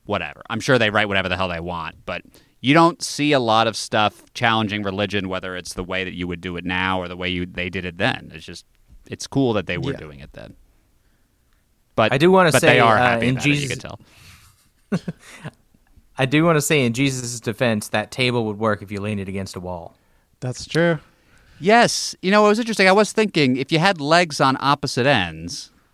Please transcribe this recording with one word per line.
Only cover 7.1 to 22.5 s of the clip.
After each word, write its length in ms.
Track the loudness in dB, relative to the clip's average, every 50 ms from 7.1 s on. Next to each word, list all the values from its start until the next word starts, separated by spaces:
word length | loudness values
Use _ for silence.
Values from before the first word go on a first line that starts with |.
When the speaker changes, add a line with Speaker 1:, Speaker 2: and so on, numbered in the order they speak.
| -8
Speaker 1:
way 120 | -6 -6 -4
you, 180 | -4 -4 -6
they 220 | -6 -6 -8 -8 -6
did 140 | -6 -6 -8
it 120 | -8 -6
then. 340 | -4 -4 -4 -4 -6 -10 -16
It's 140 | -18 -18 -16
just, 180 | -16 -18 -18 -20 _ _ _ _ _ -20 -20 _ -16
it's 160 | -14 -14 -12
cool 280 | -4 -2 0 0 2 0
that 120 | 0 -2
they 140 | -4 -4 -4
were 140 | -4 -6 -8
Speaker 2:
Yeah. 40 |
Speaker 1:
doing 220 | -8 -12 -16 -18 -18
it 140 | -20 -20 -18
then. 200 | -18 -18 -18 -20 -20 _ _ _ _ _ _ _ _ _ _ _ _ _ _ _ _ _ _ _ _ _ _ _ _ _ _ _
But 180 | 0 2 2 4
Speaker 3:
I 60 | 4
do 100 | 4 6
wanna 220 | 6 6 6 4
Speaker 1:
but 100 | 4 4
Speaker 3:
say, 60 | 4 4 6
Speaker 1:
they 60 | 6
are 160 | 6 6 6
Speaker 3:
uh, 60 | 4
Speaker 1:
happy 260 | 4 2 2 2 0 -2
Speaker 3:
in 80 | -2
Speaker 1:
about 80 | 0 0
it, 20 | 0
you 60 | 0
Speaker 3:
Jesus 140 | 0 -2 -4
Speaker 1:
could 100 | -6 -8
tell. 180 | -10 -12 -16 -16 -20 _ _ -20 -20 -20 -20 -20 -20 -20 _ _ _ _ _ _ _ _
Speaker 3:
<laughs> 100 | -6 -6 -6 -8 -12 _ -18 -20 -20 -18 -18 -18 -18 _ _ _ _ _ _ _ _ _ _ _ _
I 80 | -4 -2
do 200 | 2 2 2 4
wanna 160 | 4 2 2
say 240 | 2 2 2 2 2
in 80 | 2 0
Jesus' 460 | 0 0 0 0 -4 -6 -8 -10 -8
defense, 500 | -6 -6 -4 0 0 0 0 -2 -2 -4
that 200 | -4 -4 -4 -4
table 340 | -2 -2 0 0 0 0 -2
would 120 | -2 -4
work 240 | -2 -2 -2 -2 -2
if 100 | -6 -8
you 100 | -8 -6
leaned 180 | -6 -4 -4 -4
it 80 | -6
against 280 | -6 -6 -8 -8 -8 -10
a 40 | -10
wall. 380 | -10 -10 -10 -10 -12 -16 -20 _ _ _ _ _ _ _ _ _
Speaker 2:
That's 260 | -10 -10 -8 -10 -10
true. 340 | -4 -2 0 2 2 0 -2 -6 _ _ _ _ _ _ _ _ _ _ -4
Speaker 1:
Yes. 560 | 2 4 6 6 6 4 2 -2 -6 -8 -10 -4
You 100 | 0 2
know, 140 | 4 6 6
it 40 |
was 100 | 6